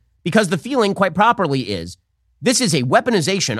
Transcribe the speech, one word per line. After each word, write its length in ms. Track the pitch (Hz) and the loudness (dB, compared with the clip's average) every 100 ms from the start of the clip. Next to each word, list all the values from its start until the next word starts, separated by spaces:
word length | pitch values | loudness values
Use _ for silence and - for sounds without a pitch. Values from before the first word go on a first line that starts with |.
| _ _ | _ _
because 260 | 175 220 190 | -2 0 0
the 80 | 170 | -2
feeling, 380 | 233 269 202 180 | -2 0 0 0
quite 180 | 190 | -2
properly, 560 | 165 220 226 170 135 101 | 2 2 2 0 -2 -4
is 280 | 95 85 - _ _ _ - | -6 -8 -14 _ _ _ -4
this 180 | 147 - | 0 0
is 140 | 226 | 2
a 80 | 147 | 0
weaponization 800 | 123 208 240 208 160 196 - | 2 2 2 0 0 -2 -2